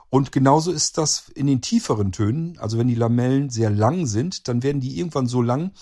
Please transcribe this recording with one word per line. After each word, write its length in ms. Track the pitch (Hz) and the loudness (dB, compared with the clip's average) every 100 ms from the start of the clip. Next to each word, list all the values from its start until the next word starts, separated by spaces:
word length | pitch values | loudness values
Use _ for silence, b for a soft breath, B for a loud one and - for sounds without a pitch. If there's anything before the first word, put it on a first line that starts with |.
| B | B
Und 220 | 131 139 | -4 -2
genauso 380 | 135 135 151 165 | 2 4 4 2
ist 280 | 151 - - | -2 -2 -2
das 320 | 156 - - | -2 -4 -8
in 160 | - 143 | -4 0
den 160 | 131 | 0
tieferen 500 | - 233 - 110 98 | 0 -2 0 0 0
Tönen. 460 | 92 104 147 165 170 | 0 0 0 -4 -6
Also 180 | 107 113 | -4 0
wenn 120 | 123 | 0
die 60 | |
Lamellen 540 | 117 117 120 123 135 143 | 2 2 2 2 0 0
sehr 220 | 113 110 | -2 0
lang 340 | 104 110 180 | 2 2 2
sind, 440 | 135 104 165 - - | 0 -2 -2 -6 -2
dann 140 | 120 | 0
werden 200 | 139 143 | 0 -2
die 160 | 127 165 | -2 -4
irgendwann 300 | 175 147 123 | -4 -2 0
so 120 | 123 | 0
lang, 320 | 120 127 185 B | 0 0 -4 B